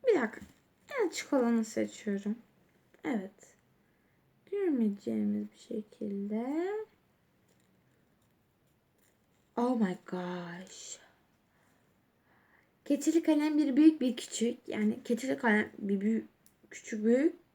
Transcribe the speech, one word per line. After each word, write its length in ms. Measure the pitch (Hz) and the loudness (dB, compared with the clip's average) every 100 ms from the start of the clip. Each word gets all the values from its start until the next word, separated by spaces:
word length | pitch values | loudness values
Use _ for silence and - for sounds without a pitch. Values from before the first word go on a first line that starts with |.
| 539 | 4
Bir 140 | 370 | 2
dakika. 200 | 226 - - _ _ _ - | 2 -6 -18 _ _ _ -10
En 180 | 571 370 | -2 -2
açık 260 | - - | -4 0
olanı 320 | 277 233 233 220 | 2 4 2 0
seçiyorum. 680 | - 208 - 208 196 202 220 - _ _ _ _ _ | -4 -4 -6 -6 -4 -4 -8 -10 _ _ _ _ _
Evet. 520 | 311 233 190 _ - _ _ _ _ _ _ _ _ _ _ | -6 -6 -6 _ -20 _ _ _ _ _ _ _ _ _ _
Görmeyeceğimiz 1000 | 403 381 269 220 202 - 220 208 208 208 | -2 0 2 0 -2 -4 -2 0 -2 -6
bir 60 | - | -14
şekilde. 1080 | - 226 208 - 214 202 202 214 247 311 370 427 427 _ _ _ _ _ _ _ _ _ _ _ _ _ _ _ _ _ _ _ _ _ _ _ _ _ _ - | -10 -10 -10 -10 -8 -6 -6 -6 -4 -4 -4 -6 -10 _ _ _ _ _ _ _ _ _ _ _ _ _ _ _ _ _ _ _ _ _ _ _ _ _ _ -2
Oh 220 | 240 254 | 0 2
my 180 | 196 180 - | 0 0 -8
gosh. 920 | 180 180 180 175 175 185 - - - - _ _ _ _ _ _ _ _ _ _ _ _ _ _ _ _ _ - | -8 -6 -8 -10 -12 -16 -18 -16 -18 -20 _ _ _ _ _ _ _ _ _ _ _ _ _ _ _ _ _ -2
Keçeli 380 | 285 311 330 | 0 2 2
kalem 340 | 330 294 302 302 | 4 2 2 2
bir 180 | 285 254 | 2 8
büyük 260 | 311 311 | 8 8
bir 160 | 254 220 | -2 -2
küçük. 500 | - - 233 - - | -8 -2 -2 -2 -8
Yani 360 | 214 214 226 | 0 0 0
keçeli 340 | - 233 262 269 | -4 -4 -2 0
kalem 320 | 247 208 214 - | 4 2 2 -6
bir 220 | 202 196 | -4 0
büyük, 280 | 202 226 - _ _ _ _ | 0 -2 -4 _ _ _ _
küçük 340 | - - 220 214 | -20 -10 -2 2
büyük. 300 | 247 311 - _ | 4 2 -2 _